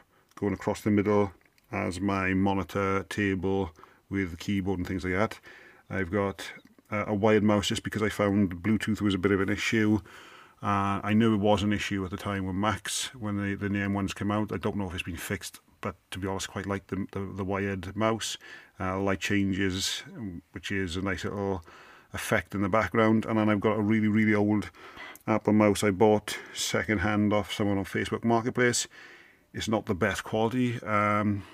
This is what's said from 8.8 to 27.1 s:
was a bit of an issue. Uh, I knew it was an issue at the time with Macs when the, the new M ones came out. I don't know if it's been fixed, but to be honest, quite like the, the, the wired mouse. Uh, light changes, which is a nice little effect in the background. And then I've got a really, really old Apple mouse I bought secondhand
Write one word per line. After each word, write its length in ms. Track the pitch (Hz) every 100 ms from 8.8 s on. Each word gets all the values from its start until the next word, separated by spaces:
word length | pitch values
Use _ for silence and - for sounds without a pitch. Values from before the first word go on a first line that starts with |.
| - 104
was 140 | 101
a 40 | 95
bit 140 | 95
of 80 | 98
an 80 | 95
issue. 520 | 101 - 113 107 107 - - - - - _
Uh, 380 | 104 101 98 98
I 120 | 104
knew 180 | 107 113
it 60 | 107
was 240 | 104 101
an 100 | 104
issue 320 | 101 - 101
at 60 | 92
the 80 | 95
time 280 | 104 98 95
with 80 |
Macs 600 | 92 107 95 - - -
when 240 | 131 104 101
the, 160 | 101
the 160 | 98 98
new 120 | 101
M 120 | 101
ones 180 | 101 95
came 180 | - 101
out. 220 | 104 107
I 60 | 101
don't 180 | 107 101
know 120 | 95
if 40 |
it's 100 | 87
been 140 | - 85
fixed, 440 | - 101 - - _ _
but 160 | 107 90 _
to 80 | 95
be 100 | 95
honest, 220 | 95 -
quite 160 | - 101
like 220 | 98 -
the, 180 | 95 98
the, 80 | 98
the 240 | 98 95
wired 520 | 95 98 98 98 90 95
mouse. 400 | 113 113 - - - - - -
Uh, 220 | 95 95
light 200 | 98 95
changes, 840 | - 101 98 92 98 92 95 - - 196 104 82 -
which 200 | - -
is 260 | 101 95 85
a 60 |
nice 220 | 95 90
little 400 | 104 104 98 92 - - - - _
effect 420 | 104 - 110 -
in 60 | 101
the 80 | 98
background. 560 | 110 104 117 110 110
And 140 | 107 110
then 100 | 107
I've 120 | 104
got 180 | 110 107
a 40 |
really, 260 | 104 110 107
really 260 | 104 107
old 360 | 104 104 107 92 - - - - - -
Apple 260 | 110 -
mouse 300 | 107 107 98
I 100 | 107
bought 460 | 92 110 107 - - -
secondhand 800 | - - 110 107 107 104